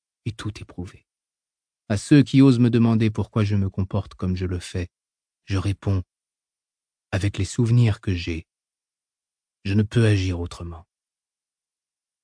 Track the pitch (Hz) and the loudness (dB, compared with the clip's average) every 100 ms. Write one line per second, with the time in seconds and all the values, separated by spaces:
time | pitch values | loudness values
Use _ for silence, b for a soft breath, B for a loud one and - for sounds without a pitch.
0 | _ _ - 107 107 104 - - 90 - | _ _ -12 -10 -10 -12 -14 -14 -16 -18
1 | _ _ _ _ _ _ _ _ - 107 | _ _ _ _ _ _ _ _ -6 -6
2 | - 151 131 135 139 120 120 117 117 113 | 4 4 6 6 6 6 4 4 2 2
3 | 110 107 101 - 101 104 98 - 95 104 | 0 -2 -4 -2 0 0 -2 -4 -4 -4
4 | - - 92 92 92 90 - 95 87 _ | -6 -8 -6 -4 -4 -6 -8 -8 -10 _
5 | _ _ _ _ - 95 98 98 - 95 | _ _ _ _ -6 -4 -4 -4 -2 -2
6 | - _ _ _ _ _ _ _ _ _ | -4 _ _ _ _ _ _ _ _ _
7 | _ 101 98 - 95 - 117 120 117 101 | _ -4 -4 -4 -4 -2 2 4 2 0
8 | - 90 87 82 - _ _ _ _ _ | -4 -6 -6 -8 -12 _ _ _ _ _
9 | _ _ _ _ _ _ 98 101 107 123 | _ _ _ _ _ _ -4 0 0 2
10 | 110 98 92 87 87 - 85 82 - _ | 2 2 0 -4 -8 -12 -14 -14 -20 _
11 | _ _ _ _ _ _ _ _ _ _ | _ _ _ _ _ _ _ _ _ _
12 | _ _ | _ _